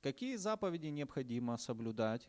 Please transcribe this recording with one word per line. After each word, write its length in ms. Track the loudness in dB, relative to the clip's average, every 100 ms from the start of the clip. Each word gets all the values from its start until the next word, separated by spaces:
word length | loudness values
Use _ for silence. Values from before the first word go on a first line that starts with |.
Какие 340 | -2 -2 -4 -2
заповеди 520 | 0 2 2 0 -2
необходимо 680 | -2 -2 -2 0 0 0 -2
соблюдать, 720 | -2 -2 -2 2 2 2